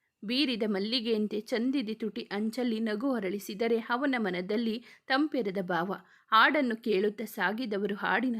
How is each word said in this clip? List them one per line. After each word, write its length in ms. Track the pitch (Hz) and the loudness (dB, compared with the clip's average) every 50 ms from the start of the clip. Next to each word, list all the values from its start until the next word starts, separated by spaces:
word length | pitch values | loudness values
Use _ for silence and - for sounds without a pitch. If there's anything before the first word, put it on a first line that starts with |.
| _ _ _ - 220 | _ _ _ -12 -6
ಬೀರಿದ 380 | 202 247 247 208 247 240 202 226 | -2 0 0 2 2 0 0 0
ಮಲ್ಲಿಗೆಯಂತೆ 720 | 214 202 190 196 220 233 262 220 233 226 214 214 202 214 214 | 0 0 0 0 0 0 -2 0 2 2 2 0 0 -2 -4
ಚಂದಿದೆ 540 | 214 - 254 220 233 262 269 285 226 214 220 | -4 -2 -2 0 0 0 0 0 0 -2 -4
ತುಟಿ 280 | 226 233 208 - 240 | -4 -4 -4 -4 -6
ಅಂಚಲ್ಲಿ 580 | - - 196 202 214 220 220 262 247 247 220 220 | -8 -6 -4 -2 -2 -2 -2 -2 -2 0 0 0
ನಗು 320 | 226 220 214 208 262 285 | -2 -2 -2 -2 0 0
ಅರಳಿಸಿದರೆ 640 | 254 226 196 180 196 202 - - 214 190 233 226 233 | 0 0 -2 -2 -4 -4 -6 -8 -4 -2 0 2 2
ಅವನ 380 | 226 226 - 240 247 294 285 254 | 0 0 -2 -2 0 0 0 0
ಮನದಲ್ಲಿ 640 | 240 220 185 175 175 185 190 208 233 233 226 214 247 - - - - _ | 0 0 0 -2 -2 -2 -2 -2 0 0 0 -2 -4 -6 -14 -20 -14 _
ತಂಪೆರೆದ 500 | - 262 277 311 302 - 262 208 202 180 202 | 0 2 2 2 2 0 -2 -2 -2 -2 -4
ಭಾವ. 340 | 180 180 180 160 175 202 185 - - _ - _ _ - 220 | -2 0 0 0 0 -2 -4 -8 -10 _ -20 _ _ 4 6
ಹಾಡನ್ನು 420 | 220 240 302 269 302 269 240 220 | 6 6 8 6 4 2 2 0
ಕೇಳುತ್ತಾ 500 | 226 - 226 196 185 208 214 208 - 226 | -2 0 0 2 2 2 0 0 -2 -10
ಸಾಗಿದವರು 680 | 214 - 220 185 180 220 220 262 208 208 196 208 202 208 | -8 -4 -2 -2 0 0 -2 -4 -4 -2 -2 -2 -2 -4
ಹಾಡಿನ 400 | 196 202 175 185 226 233 254 233 220 | -2 0 2 2 2 2 0 -2 -4